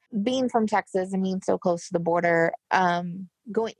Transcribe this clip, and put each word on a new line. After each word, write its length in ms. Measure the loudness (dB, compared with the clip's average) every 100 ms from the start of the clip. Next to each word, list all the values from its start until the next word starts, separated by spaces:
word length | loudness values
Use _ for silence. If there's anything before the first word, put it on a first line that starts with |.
| _ -4
being 240 | -2 0 0
from 200 | 0 2
Texas 440 | 0 0 -4 -2
and 100 | -2
being 180 | -2 -2
so 160 | -2 0
close 300 | 0 -2 -2
to 60 |
the 60 | -4
border, 540 | 0 0 2 4 2 0 _
um, 580 | 2 2 0 -4 -8 -14 _ -6
going 220 | -4 -4 -4